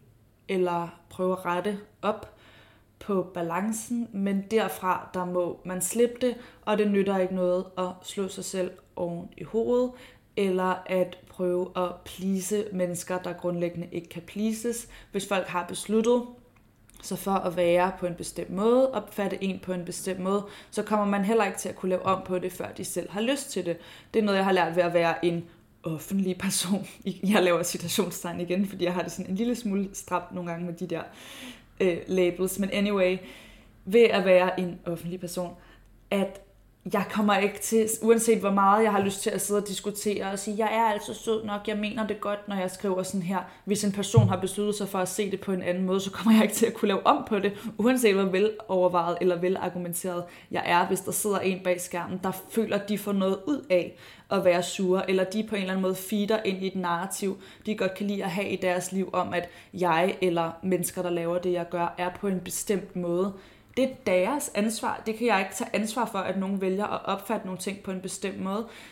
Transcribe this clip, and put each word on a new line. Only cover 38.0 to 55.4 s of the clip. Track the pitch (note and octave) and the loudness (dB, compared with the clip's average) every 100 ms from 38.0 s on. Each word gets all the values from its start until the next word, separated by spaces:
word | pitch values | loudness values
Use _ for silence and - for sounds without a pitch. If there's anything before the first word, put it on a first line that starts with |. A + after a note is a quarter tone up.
uanset | A3 A3+ A3+ G#3 | 6 6 6 4
hvor | G3 | 4
meget | G3 G3 G#3+ | 4 6 6
jeg | A3 | 6
har | G3+ | 4
lyst | G3 G3 | 0 0
til | G#3+ | -2
at | G3 | -2
sidde | G3 G3+ | 0 -2
og | G3+ | -2
diskutere | F#3+ G3+ G3+ G#3+ G3 G3 | -4 -6 -4 -2 -2 -2
og | G3 | -4
sige, | G#3+ G#3 | -4 -2
"Jeg | A3 A3 | 0 2
er | A3+ | 2
altså | G#3 G#3 | 0 -4
sød | G#3+ A#3 A3 | -6 -2 -2
nok, | A3 G#3 G#3 | -2 -4 -4
jeg | G#3 | -2
mener | G#3 A3 G#3 | -2 -2 -2
det | G#3 | -2
godt, | G3+ G#3 G#3 | -4 -4 -4
når | G3 | -2
jeg | F#3 | -2
skriver | F#3 G3+ F#3 | -2 -2 0
sådan | F#3 G3 | -2 -2
her." | E3+ F#3+ F3+ - | -2 -2 -4 -8
Hvis | - G#3 | -2 0
en | G#3 | 0
person | G3 G3 A3+ G3 | 0 4 6 6
har | F#3 | 4
besluttet | F#3+ G3+ G#3 | -2 -2 -2
sig | G#3 G3 | -2 -4
for | F#3+ | -2
at | F#3 | -2
se | - G3 | -2 -2
det | F#3+ | -4
på | - | -4
en | F#3 | -2
anden | F3+ F3+ | -2 0
måde, | F#3 F#3+ | 0 0
så | G3 | -2
kommer | - G3+ | 0 6
jeg | A3 | 8
ikke | G#3+ | 6
til | - A3 | 4 0
at | |
kunne | - G#3 | 2 2
lave | F#3+ - | 4 4
om | C#4 - | 4 2
på | G3+ | 0
det, | G3+ G3+ A3 - | 0 -2 -8 2
uanset | A3+ B3+ A3+ | 4 6 6
hvor | G3 | 6
velovervejet | G3 F#3 G#3+ G#3+ - F#3 F3+ F3 E3+ E3+ | 4 4 2 0 0 2 4 4 0 2
eller | F3+ E3+ | 2 2
velargumenteret | F3+ F#3+ F3+ F3+ F3 E3+ F#3+ F3 F3 - - | 2 0 -2 -4 -6 -6 -4 -6 -8 -12 -8
jeg | - - | -4 2
er. | F3 F3+ | 2 2
Hvis | F#3 | 0
der | - | -2
sidder | - G#3+ G3 | -2 0 0
en | F#3 F3+ | 0 0
bag | F3+ F3 | 0 -2
skærmen, | - F3 E3 F#3 | -2 -6 -6 -4
der | F#3+ F#3 - | -4 -6 -4
føler, | A#3 G#3+ G3+ | -2 0 -2
de | G3+ G3+ | -2 -4
får | G#3 | -2
noget | G3+ F#3+ F#3+ - | 0 2 0 -2
ud | C#4 - | -4 2
af | F3+ E3 - - - - | 2 0 -8 -20 -14 -2
at | G3 | 2
være | F3+ F3 | 4 4
sure, | F3+ - F#3 F#3 F#3+ | 2 -2 2 2 2
eller | F#3+ | 2
de | F#3 G#3+ | 2 -2